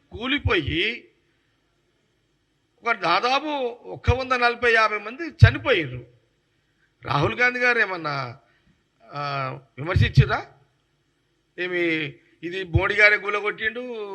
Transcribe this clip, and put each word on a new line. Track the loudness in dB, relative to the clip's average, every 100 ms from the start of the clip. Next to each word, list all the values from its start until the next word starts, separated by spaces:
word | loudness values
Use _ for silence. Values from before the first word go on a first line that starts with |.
| _
కూలిపోయి | -10 -6 -4 -2 -2 -2 -4 -4 -6 -14 _ _ _ _ _ _ _ _ _ _ _ _ _ _ _ _ _ -4
ఒక |
దాదాపు | -2 0 2 2 0 -2 -4 -4 -8 -14
ఒక | -4 0
వంద | 0 0
నలభై | 0 0 2 2
యాభై | 4 4 0
మంది | -8 -12 -12
చనిపోయారు. | 6 6 6 2 0 0 -8 -16 _ _ _ _ _ _ _ _ _ -4
రాహుల్ | 0 0 2
గాంధీ | 0 2
గారు | 2 2
ఏమన్నా, | 0 -2 -6 -6 -8 -12 _ _ _ _ _ _ -16
ఆ, | -10 -8 -6 -6 -10 -16 -10
విమర్శించిర్రా? | -2 0 2 4 4 2 -6 _ _ _ _ _ _ _ _ _ _ -10
ఏమి | -6 -2 -2 -2 -4 -10 _ _
ఇది | -10 -8
మోడీ | -2 0 2 4
గారే | 4 4
కూలగొట్టిండు | 0 -4 -4 -6 -6 -8 -10 -10 -10